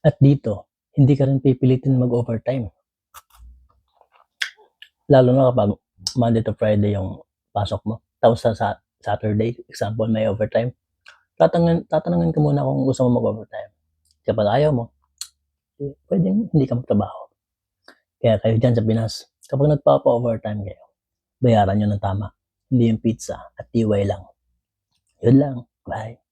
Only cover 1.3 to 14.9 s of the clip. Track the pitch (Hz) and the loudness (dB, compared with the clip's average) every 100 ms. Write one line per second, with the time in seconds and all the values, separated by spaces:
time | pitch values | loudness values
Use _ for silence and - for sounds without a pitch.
1.3 | 135 135 127 131 127 139 131 127 120 120 | 0 0 2 2 0 0 0 0 -2 -2
2.3 | 113 - 135 107 _ _ _ _ - _ | -6 -4 -6 -8 _ _ _ _ -20 _
3.3 | _ - - _ _ _ _ _ _ _ | _ -20 -20 _ _ _ _ _ _ _
4.3 | _ - _ _ _ - _ _ 139 127 | _ -12 _ _ _ -20 _ _ 6 6
5.3 | 131 127 123 104 - _ _ 92 - 117 | 4 4 2 0 -2 _ _ -8 -2 0
6.3 | 113 110 104 107 104 101 101 95 101 - | 0 -2 -2 0 2 0 -2 -6 -10 -18
7.3 | _ _ - 107 107 - 110 _ _ 117 | _ _ -6 -4 -6 -8 -10 _ _ 0
8.3 | 117 120 107 104 - _ _ - 104 110 | 2 -2 -2 -4 -6 _ _ -8 -6 -2
9.3 | 104 113 117 - - 101 110 110 110 110 | -2 -2 -4 -16 -8 -8 -4 -2 0 -2
10.3 | 104 - 113 120 - _ _ _ _ _ | -2 -2 -2 -4 -8 _ _ _ _ _
11.3 | _ 170 175 170 170 - 156 165 175 170 | _ 0 2 2 0 -2 -4 -2 -2 0
12.3 | 160 151 143 135 139 131 123 127 120 113 | 0 0 0 -2 -2 -2 0 0 2 0
13.3 | 107 104 - - _ _ _ _ _ - | -4 -10 -14 -16 _ _ _ _ _ -6
14.3 | 110 104 120 151 131 117 | -2 0 2 2 0 -6